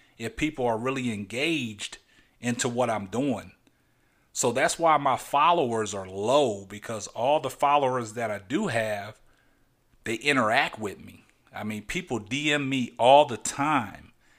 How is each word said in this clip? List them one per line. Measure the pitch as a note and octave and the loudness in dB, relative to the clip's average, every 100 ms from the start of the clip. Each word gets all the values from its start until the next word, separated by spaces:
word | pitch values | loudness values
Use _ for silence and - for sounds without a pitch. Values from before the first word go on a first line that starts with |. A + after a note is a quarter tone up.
| _ - | _ -12
if | A2+ - | -10 -4
people | D3+ D3 A#2+ | -4 0 0
are | A2 | 0
really | B2+ C3+ B2 | -2 -2 -4
engaged | G#2 G2 A2+ D#3+ D#3 A#2 G2 - - _ _ _ _ | -4 -6 -4 -2 -2 -6 -10 -14 -14 _ _ _ _
into | A#2+ A#2+ B2+ | -4 -2 -2
what | A#2+ A#2+ | 0 0
I'm | G#2+ F#2+ | -2 -4
doing. | A2+ C#3 G2+ F2 - _ _ _ _ _ _ _ | -2 -2 -4 -8 -20 _ _ _ _ _ _ _
So | - B2 | -2 -2
that's | A#2+ E3 - | 0 0 2
why | E3 D3+ | 4 4
my | C#3 B2 | 2 -2
followers | - C#3+ D#3+ F3 B2 A2+ G#2 | 0 4 4 4 2 0 -2
are | G2 F#2 | -6 -8
low, | G2 A2 D3 B2+ G2+ F#2+ | -4 2 4 4 0 -10
because | G#2 - A2 G2+ | -14 -10 -10 -8
all | A2+ B2+ D3+ | -4 0 0
the | C3 | -2
followers | - C#3+ D3 C3 B2+ A2 | 0 4 4 4 0 -4
that | A2 A2+ | -6 -4
I | G2+ | -6
do | F#2+ D#3 G3+ | -4 -2 0
have, | A#2 A2 G2+ G#2 - _ _ _ _ _ _ _ _ | 0 -2 -4 -8 -16 _ _ _ _ _ _ _ _
they | A2 A2+ | -6 -2
interact | D3 C3+ G#2+ C3 D#3+ - | 2 2 4 2 0 -4
with | C#3+ - | -8 -8
me. | - - _ _ _ | -16 -20 _ _ _
I | G2+ | -10
mean, | G#2+ G#2+ | -8 -8
people | - F3+ F3+ A2+ | -8 -8 -4 -6
D | G2+ C#3 D3+ | -4 -2 0
M | D3 C3+ | 0 0
me | C3+ A#2 - | -2 -4 2
all | A#2+ C#3+ D3 | 8 8 8
the | A2 | 0
time, | - - D3 C#3+ G2+ - - _ _ | -6 -2 0 0 -2 -10 -20 _ _